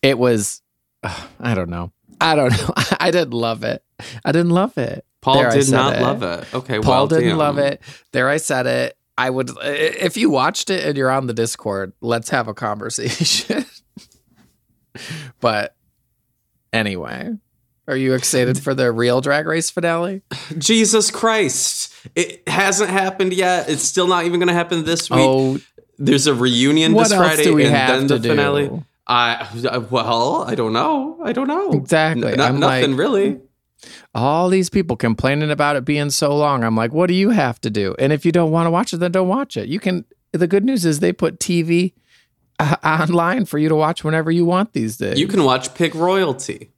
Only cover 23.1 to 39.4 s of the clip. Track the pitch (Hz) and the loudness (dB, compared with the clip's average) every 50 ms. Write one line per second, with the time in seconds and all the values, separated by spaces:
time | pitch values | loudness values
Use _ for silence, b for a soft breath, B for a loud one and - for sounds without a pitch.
23.1 | 190 190 196 185 185 185 185 180 180 175 143 - 156 143 - - - 185 180 175 | -2 -2 -2 0 0 0 2 2 2 0 0 -2 -4 -2 -2 -2 0 0 2 2
24.1 | 185 175 165 175 175 175 175 175 175 175 170 170 180 170 156 156 170 165 - - | 2 2 0 0 0 2 2 2 2 0 0 0 -2 -4 -2 -2 -2 -2 -2 0
25.1 | 127 127 131 131 131 135 135 131 135 - - _ _ - - _ _ _ 143 139 | 2 4 4 4 4 4 2 0 -2 -4 -8 _ _ -20 -20 _ _ _ 0 2
26.1 | 143 139 135 151 139 120 123 127 123 120 127 139 151 156 160 160 165 214 226 214 | 2 4 4 2 2 2 2 2 2 4 2 4 4 4 4 4 4 4 4 4
27.1 | 208 190 175 156 156 156 151 151 160 151 143 143 143 139 131 131 127 131 135 139 | 4 4 4 4 4 4 4 4 4 4 4 4 4 4 4 2 2 2 2 2
28.1 | 143 120 113 117 151 143 143 143 143 143 143 139 139 - 147 _ _ _ _ - | 0 0 2 0 2 2 2 2 0 0 -2 -2 -6 -10 -12 _ _ _ _ -2
29.1 | 123 120 120 117 117 113 113 - 107 117 120 131 113 127 113 107 123 123 110 113 | 0 2 2 2 0 -4 -6 -12 -10 -4 -4 -2 -2 -2 -4 -2 -2 -2 0 0
30.1 | 117 117 120 135 - 320 - 113 - - 120 110 110 117 143 302 320 285 262 294 | 0 0 2 0 0 -2 -2 -4 -2 -2 -2 0 0 0 0 0 0 -2 -4 -6
31.1 | 330 330 330 - 240 240 277 262 294 359 403 392 - 147 135 - 170 156 156 156 | -8 -8 -6 -4 -4 -2 -2 -2 -2 -2 -2 0 -2 -2 0 0 0 2 2 2
32.1 | 160 120 113 - - 127 143 135 131 143 - - 131 127 127 - 135 127 165 262 | 0 -2 -2 -2 0 2 2 2 2 2 2 2 2 2 2 0 0 0 0 0
33.1 | 262 196 196 202 98 - - _ _ _ _ _ _ _ B B B B B B | 2 0 0 0 -2 -6 -10 _ _ _ _ _ _ _ B B B B B B
34.1 | _ 113 117 135 147 165 175 185 185 190 185 170 - 196 190 165 123 - - 117 | _ 0 0 2 2 2 2 2 2 2 0 2 0 -2 0 0 -4 -2 0 0
35.1 | 110 - - 131 139 147 151 151 147 143 147 147 147 139 123 143 147 147 147 147 | 0 2 0 0 0 0 0 -2 0 0 0 0 0 -2 0 -2 -2 0 0 -2
36.1 | 135 - - 143 143 147 151 147 139 131 117 113 110 110 113 117 139 156 180 180 | -2 0 0 2 2 2 2 2 2 2 0 0 2 2 0 0 0 0 0 2
37.1 | 180 185 196 208 240 208 143 127 117 _ - 117 104 107 101 95 - - 127 139 | 2 2 2 4 4 4 2 0 -2 _ -6 -4 -2 0 -2 -2 -2 0 0 2
38.1 | 151 147 - 170 160 175 170 160 156 165 165 165 165 175 233 - - 165 175 180 | 2 2 2 2 2 4 2 2 2 2 2 2 2 0 0 -2 -2 -2 -2 0
39.1 | 170 190 185 180 190 254 | 0 0 0 2 0 -2